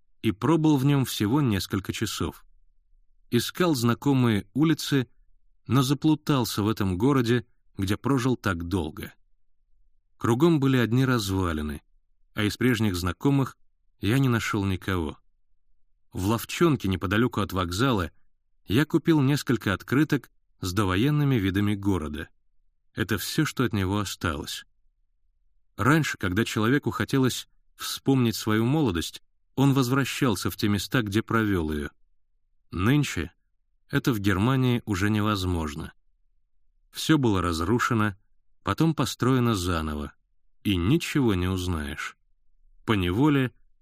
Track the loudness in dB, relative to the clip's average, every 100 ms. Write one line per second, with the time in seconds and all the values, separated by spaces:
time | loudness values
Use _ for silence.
0 | _ _ -4 0 2 2 4 4 4 2
1 | 0 -2 0 0 0 0 -2 -4 -4 -6
2 | -6 -4 -6 -8 -20 -20 _ _ _ _
3 | _ _ -4 -2 -2 0 0 2 2 2
4 | 2 2 4 2 -2 0 0 0 0 -2
5 | -2 _ _ -20 _ _ 0 2 2 2
6 | 2 2 2 0 0 0 0 0 0 2
7 | 2 2 2 0 -2 _ _ -6 -4 -2
8 | 0 0 0 -2 -2 -4 -2 -4 -4 -8
9 | -14 -16 _ _ _ _ _ _ _ _
10 | _ -4 0 2 4 4 4 2 2 2
11 | 2 0 0 -2 -2 -2 -6 -8 _ _
12 | _ _ _ -4 -2 0 0 2 0 0
13 | -4 -2 0 0 -2 -8 _ _ _ _
14 | 0 2 2 0 -2 -2 -2 -4 -4 -4
15 | -4 -10 _ _ _ _ _ _ _ _
16 | _ -6 -2 -2 -4 0 2 2 0 -2
17 | 0 0 0 -2 -4 -2 -2 0 0 0
18 | -2 -8 -20 _ _ _ -2 0 2 0
19 | 2 2 2 0 0 -2 0 -4 0 0
20 | 2 -2 -4 _ _ _ -6 -2 0 2
21 | 2 2 2 2 0 0 0 0 0 -2
22 | -2 -8 -12 _ _ _ _ _ _ -6
23 | -4 -4 -4 -2 -2 -2 -2 0 -2 -2
24 | -4 -4 -4 -4 -8 -12 -14 _ _ _
25 | _ _ _ _ _ _ _ -2 2 4
26 | 2 -4 -2 0 0 0 0 0 -2 -4
27 | -2 0 0 -2 -10 _ _ -12 -8 -4
28 | 0 2 2 0 0 0 2 0 0 -2
29 | -4 -8 _ _ _ 2 4 4 2 0
30 | -2 0 0 0 -4 -2 0 0 0 -2
31 | 0 -2 0 0 0 0 -2 -4 -6 _
32 | _ _ _ _ _ _ _ -2 2 2
33 | 0 -4 -8 _ _ _ _ _ _ -4
34 | 0 0 0 2 2 2 2 0 -2 -2
35 | 0 0 0 0 -2 -2 -4 -8 -12 -16
36 | _ _ _ _ _ _ _ _ _ -6
37 | 0 2 4 2 0 -2 -2 -2 0 0
38 | 0 -4 _ _ _ _ -6 0 0 0
39 | -4 -2 0 0 0 0 -2 -2 -4 -6
40 | -10 -14 _ _ _ _ -2 0 2 0
41 | 0 0 2 2 0 -2 -2 -4 -6 -10
42 | -12 -14 _ _ _ _ _ -8 -2 0
43 | 0 2 2 2 -2 -6 _ _